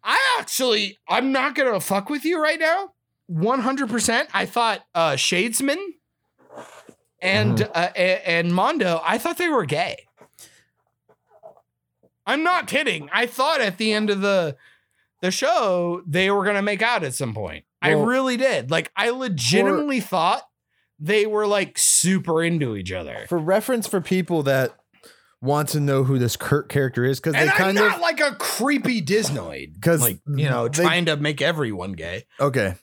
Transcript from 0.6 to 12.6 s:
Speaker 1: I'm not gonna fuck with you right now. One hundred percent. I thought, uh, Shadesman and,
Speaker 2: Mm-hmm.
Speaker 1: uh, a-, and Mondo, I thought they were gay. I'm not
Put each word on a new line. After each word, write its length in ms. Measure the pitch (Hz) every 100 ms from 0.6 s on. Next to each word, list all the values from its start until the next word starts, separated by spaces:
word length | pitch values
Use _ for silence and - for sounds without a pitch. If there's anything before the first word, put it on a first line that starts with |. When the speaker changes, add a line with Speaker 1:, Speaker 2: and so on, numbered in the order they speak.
| 254 214 202 - -
Speaker 1:
I'm 220 | 196 262
not 240 | 269 269 285
gonna 240 | 262 196
fuck 300 | - 196 196
with 160 | 294 311
you 160 | 339
right 180 | 311 320
now. 340 | 320 349 392 _ _ _ -
One 340 | 165 202 269
hundred 280 | 233 269 262
percent. 400 | 233 - 233 294
I 120 | 196 208
thought, 360 | 240 233 196 _
uh, 180 | 170 165 131
Shadesman 640 | - 180 233 226 277 320 392 - _ _ _ _ _ - - - - _ _ _
and, 360 | 185 202 120 220
Speaker 2:
Mm-hmm. 120 | 208
Speaker 1:
uh, 160 | 170 175 -
a-, 340 | 185 185 185
and 240 | 170 170
Mondo, 480 | 175 226 320 185 170
I 140 | 160 226
thought 200 | 339 339
they 120 | 349
were 160 | 277 151
gay. 320 | 147 180 - _ _ - _ - _ _ _ _ _ _ _ _ _ - - _ _ _ _ _ _ -
I'm 180 | 277
not 240 | 330 359